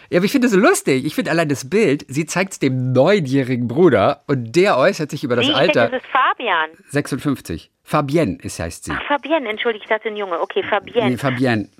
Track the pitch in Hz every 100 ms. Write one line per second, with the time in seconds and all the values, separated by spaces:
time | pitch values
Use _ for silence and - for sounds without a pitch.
0 | - 175 196 277 240 190 277 392 - 131
1 | 143 - 175 160 160 135 127 202 190 143
2 | - 135 160 175 190 - 143 127 127 127
3 | 151 208 135 139 127 123 120 123 180 110
4 | 110 - - 135 113 156 196 131 165 202
5 | 151 151 135 120 262 277 170 294 - 247
6 | - 262 294 403 240 170 156 165 - 143
7 | 143 131 151 127 - 85 - _ - 117
8 | 135 165 120 82 98 - 85 - - -
9 | - 285 277 320 226 214 240 220 - 220
10 | 226 208 196 165 185 202 185 202 - 233
11 | 214 117 139 123 131 113 98